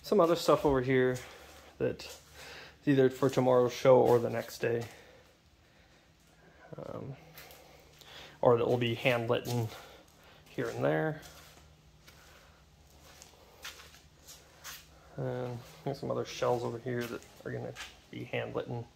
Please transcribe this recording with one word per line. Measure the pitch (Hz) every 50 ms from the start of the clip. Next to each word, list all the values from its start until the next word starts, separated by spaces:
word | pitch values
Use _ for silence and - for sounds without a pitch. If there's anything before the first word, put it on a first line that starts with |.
| -
Some | - 220 208
other | 170 165 170
stuff | 160 - - 151 - -
over | 151 139 131
here | 123 131 135 127 127 127 127 123 - - - - - - - - - - - -
that | - - - - -
is | - - - - - - - - - - - - - - _ -
either | 147 139 135 131 127
for | 127 - 139 131
tomorrow's | - 131 127 127 127 123 123 120 -
show | - - 135 135
or | 127 123 123 123 120
the | 117 117
next | 117 117 113 - - -
day. | - 120 117 117 117 110 - - - - - - - - _ _ _ _ _ _ _ _ _ _ _ _ _ _ _ _ _ _ _ _ _ _ - - - - - - -
Um, | - - - - - 110 131 135 - - - - - - - - - - - - - - - - - - - - - - - - -
or | - 127 120
that | 113 -
will | - 123
be | 123 123 117 113
hand | - - 135 123 120 117
lit | 117 123 - -
in | 120 123 120 113 107 - - - - - - - _ _ _ - - - - - -
here | - - 123 117
and | 113 117 131
there. | 143 156 156 156 156 151 156 - - - - - - - - - - - _ _ - - _ _ - - - - - - - - - - _ - _ - _ - _ - - - - - - - - - - - - - - - - - - - - - - - - _ - - - - - - - - - - - - - - - - - - - -
And | - 135 127 123 123 127 123 123 120 120 - - - -
there's | 139 131 131
some | - 127
other | 120 120 117
shells | - - - 131 123 123 120 120
over | 120 120
here | 117 117 127 120 120
that | 120 120 117 - - - - - -
are | 120
gonna | 123 120 120 123 123 - - - - - - _
be | - 120 123
hand | 123 - 120 117 117 120
lit | 117 -
in. | - 123 120 120 - _